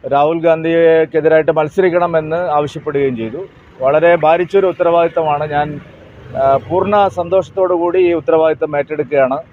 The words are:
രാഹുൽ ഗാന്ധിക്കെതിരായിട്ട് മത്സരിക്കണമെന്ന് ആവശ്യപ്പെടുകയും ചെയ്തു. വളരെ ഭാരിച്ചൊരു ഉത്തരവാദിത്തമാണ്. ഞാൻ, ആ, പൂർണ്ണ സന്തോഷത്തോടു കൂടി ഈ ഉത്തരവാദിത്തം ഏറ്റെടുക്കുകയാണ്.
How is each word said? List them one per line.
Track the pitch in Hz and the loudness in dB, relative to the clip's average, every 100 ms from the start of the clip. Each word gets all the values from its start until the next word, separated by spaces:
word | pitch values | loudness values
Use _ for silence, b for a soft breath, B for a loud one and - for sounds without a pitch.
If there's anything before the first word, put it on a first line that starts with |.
രാഹുൽ | 131 139 147 170 165 | -2 0 0 0 0
ഗാന്ധിക്കെതിരായിട്ട് | 160 160 165 165 160 156 156 151 156 151 160 | 0 0 2 4 4 2 0 2 2 2 0
മത്സരിക്കണമെന്ന് | 151 196 185 170 175 165 156 165 180 147 | -2 0 0 0 0 -2 -2 -6 -2 -2
ആവശ്യപ്പെടുകയും | 147 156 151 143 139 120 | -2 -6 -6 -2 -2 -2
ചെയ്തു. | 113 139 190 - - - | -8 -8 -14 -18 -20 -4
വളരെ | 131 151 170 175 | 0 2 2 2
ഭാരിച്ചൊരു | 156 170 175 196 190 | 2 0 0 0 0
ഉത്തരവാദിത്തമാണ്. | 180 170 170 170 170 156 147 151 | 0 0 2 0 -2 -2 -2 -2
ഞാൻ, | 147 147 147 - - - - - | -4 -4 -8 -16 -20 -20 -20 -14
ആ, | 131 135 135 - | -2 0 0 0
പൂർണ്ണ | 175 190 208 196 180 | -2 0 2 0 -2
സന്തോഷത്തോടു | 170 190 160 196 185 175 | -2 -2 -2 -2 0 0
കൂടി | 170 185 175 | 0 2 2
ഈ | 170 | 0
ഉത്തരവാദിത്തം | 147 160 160 156 156 147 | 0 2 2 0 -4 -4
ഏറ്റെടുക്കുകയാണ്. | 139 151 127 143 131 139 - | -4 -6 -4 0 0 -2 -8